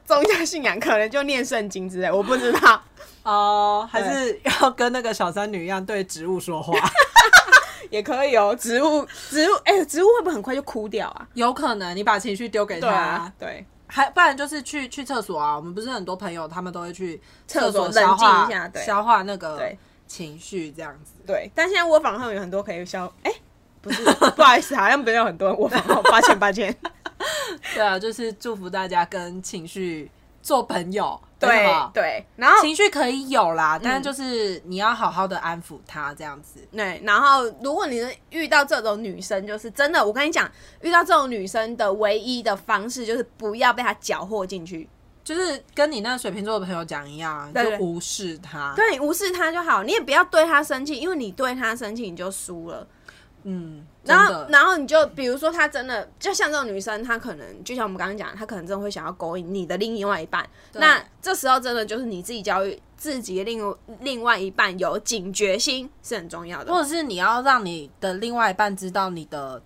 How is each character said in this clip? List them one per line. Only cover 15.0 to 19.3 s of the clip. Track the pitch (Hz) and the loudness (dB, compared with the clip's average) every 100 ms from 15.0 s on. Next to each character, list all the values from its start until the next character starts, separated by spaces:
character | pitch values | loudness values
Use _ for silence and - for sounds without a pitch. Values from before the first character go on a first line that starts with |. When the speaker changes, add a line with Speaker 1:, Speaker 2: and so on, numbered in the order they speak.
Speaker 2:
厕 | 254 254 | -6 -6
所 | 196 160 | -4 -2
啊， | 147 147 | -2 -2
我 | |
们 | 170 185 | -6 -10
不 | |
是 | 240 | -8
很 | 240 180 | -8 -6
多 | 185 | -8
朋 | 196 | -8
友 | 170 156 | -8 -10
他 | 175 | -10
们 | 180 | -10
都 | 175 | -10
会 | 175 | -12
去 | 175 180 151 - - - | -10 -10 -10 -16 -20 -6
厕 | - 202 | 0 0
所 | 196 - | 2 2
消 | 214 214 226 | 4 6 8
化， | |
Speaker 1:
厕 | |
所 | 220 | 8
冷 | 185 156 | 8 6
静 | |
一 | |
下， | 190 175 | 0 -6
对。 | - | -6
Speaker 2:
消 | - 202 | -2 0
化 | 220 214 | 4 4
那 | 190 | 2